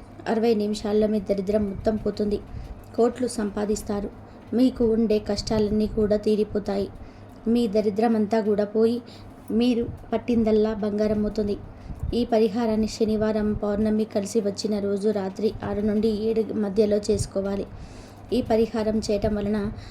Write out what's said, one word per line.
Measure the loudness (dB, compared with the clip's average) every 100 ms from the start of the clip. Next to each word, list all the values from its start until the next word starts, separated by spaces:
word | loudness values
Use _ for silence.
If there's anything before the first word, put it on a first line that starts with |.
| -18 -10 -4
అరవై | 0 2
నిమిషాల్లో | 2 0 -2 0 2 2
మీ | 0
దరిద్రం | -2 -2 0 0 0
మొత్తం | -2 -2 -2
పోతుంది. | -2 -2 -2 -2 -6 -12 -12 -14 -8 0
కోట్లు | 0 2 -4
సంపాదిస్తారు. | -2 -4 -2 -2 -2 -2 -4 -6 -10 -20 -18 -2
మీకు | 2 2 4 2
ఉండే | 4 2 2
కష్టాలన్నీ | 0 -4 0 0 2 2 0 2
కూడా | 2 2
తీరిపోతాయి. | 2 2 2 -2 -2 -4 -4 -8 -18 -18 -20 -6 0
మీ | 2 2
దరిద్రం | 2 2 2 2 4
అంతా | 2 2
కూడా | 2 2 2 2
పోయి | 2 2 -6 -18 -18 -16 -2
మీరు | 2 2 2 -2 -8 -4
పట్టిందల్లా | -4 2 2 4 4 2
బంగారం | 0 -2 0 0 2 0
అవుతుంది. | 0 -2 -4 -8 -16 -12 -8 -2
ఈ | 0
పరిహారాన్ని | 2 4 4 2 0 0 0
శనివారం | 2 2 4 2 2 0
పౌర్ణమి | 0 0 2 2 2
కలిసి | 0 -2 0 0
వచ్చిన | 0 -2 -2 0
రోజు | 0 0 0
రాత్రి | 0 -2 -2 -2 -2
ఆరు | -4 -2
నుండి | 0 2 2 2 0
ఏడు | 0 0
మధ్యలో | -2 0 2 4 2 2
చేసుకోవాలి. | 0 0 -4 -4 -4 -6 -12 -16 -16 -18 -14 -4
ఈ | -2
పరిహారం | 2 2 2 0 0 0
చేయటం | 0 0 0
వలన | 0 -2 -2 -4 -8 -14